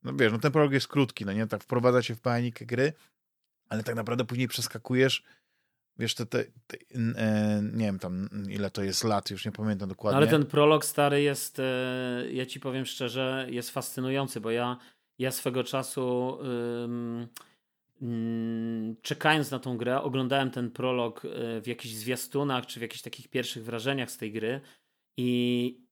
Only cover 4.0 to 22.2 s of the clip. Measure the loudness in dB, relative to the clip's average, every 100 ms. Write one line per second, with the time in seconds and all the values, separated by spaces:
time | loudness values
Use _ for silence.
4 | -2 0 0 0 -2 -2 -6 -8 0 4
5 | 4 4 _ _ _ _ _ _ _ -6
6 | -4 -2 0 0 -2 -8 _ -18 _ -2
7 | -2 2 2 4 4 2 0 0 0 0
8 | -4 -4 -4 -6 -6 -4 -4 -2 -2 0
9 | 2 2 0 -6 -8 -2 -2 -2 -4 -2
10 | 2 6 6 6 4 6 6 6 4 2
11 | 4 4 2 0 -6 -4 -2 0 -2 -2
12 | -2 -4 -4 -4 -6 -6 -4 -4 -4 -4
13 | -4 -2 -2 -2 -4 -6 -4 -6 -6 -4
14 | 0 0 -2 -4 -2 0 0 -2 -10 _
15 | _ _ -4 -2 -2 -2 -2 -2 -2 -2
16 | 0 0 0 -4 -4 -4 -4 -4 -4 -4
17 | -4 -6 -8 -14 -20 _ _ _ _ _
18 | -6 -2 -2 -2 -2 -2 -2 -4 -4 -6
19 | -6 2 4 4 2 -4 -4 -2 0 0
20 | 0 0 2 2 0 -2 -6 -2 -2 0
21 | -2 -4 -10 -6 -6 -4 -6 -8 -8 -8
22 | -4 -4